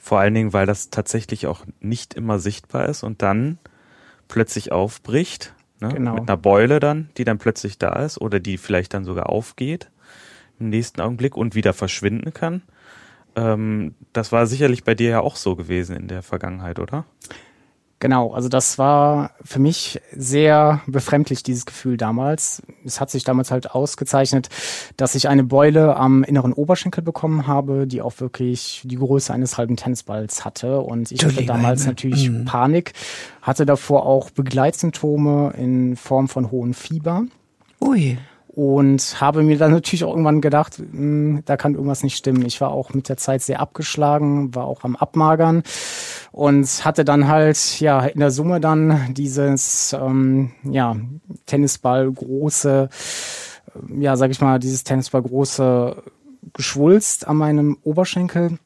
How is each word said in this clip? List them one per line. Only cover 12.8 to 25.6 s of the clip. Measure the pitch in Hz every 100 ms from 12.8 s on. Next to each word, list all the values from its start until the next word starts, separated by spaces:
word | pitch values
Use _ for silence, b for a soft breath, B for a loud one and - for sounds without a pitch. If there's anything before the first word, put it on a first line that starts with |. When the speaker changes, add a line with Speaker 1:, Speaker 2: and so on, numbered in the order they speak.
| b b b b b -
Speaker 1:
Ähm, | 113 107 110 107 82 - -
das | - 110
war | 117 117
sicherlich | 131 143 123
bei | - 107
dir | 117
ja | 113
auch | 139 -
so | - 90
gewesen | 82 90 87 90
in | 95
der | 92
Vergangenheit, | 90 95 92 92 90 85
oder? | 87 147 170 _ B B B B B B _ _
Speaker 2:
Genau, | 131 131 120
also | - 123
das | 127 - -
war | 135 147 147 147 143 _
für | - 135
mich | 139 170 - - _ -
sehr | 131 139 151 151 151 151 -
befremdlich, | 135 - 143 151 127
dieses | - 123 -
Gefühl | - 131 120
damals. | 110 113 135 156 - - - - 131
Es | -
hat | 139
sich | 135 -
damals | 127 123
halt | 127 -
ausgezeichnet, | 127 143 - 135 139 135 135 123 B B B B -
dass | 127 135
ich | 139
eine | 139
Beule | 127 139